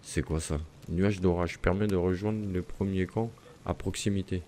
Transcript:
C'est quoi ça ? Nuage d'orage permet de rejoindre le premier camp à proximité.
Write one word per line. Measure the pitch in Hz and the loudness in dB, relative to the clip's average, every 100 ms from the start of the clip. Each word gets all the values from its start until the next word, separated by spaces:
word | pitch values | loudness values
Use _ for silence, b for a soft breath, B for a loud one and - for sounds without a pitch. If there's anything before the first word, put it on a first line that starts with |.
C'est | - - | -4 -2
quoi | 73 80 | 0 -2
ça ? | - 73 80 - - | -2 -4 -6 -14 -6
Nuage | 85 98 98 | 2 2 4
d'orage | 92 87 85 - | 2 4 0 0
permet | - 92 104 | 2 2 2
de | 95 | 2
rejoindre | 90 90 104 107 104 | 2 2 0 -2 -2
le | 90 | -4
premier | 82 - 98 95 90 | -4 -2 0 2 0
camp | - 117 - B B - | 0 -2 -6 B B -6
à | |
proximité. | 87 - 90 - 98 92 92 | -4 -2 -2 0 0 -2 -4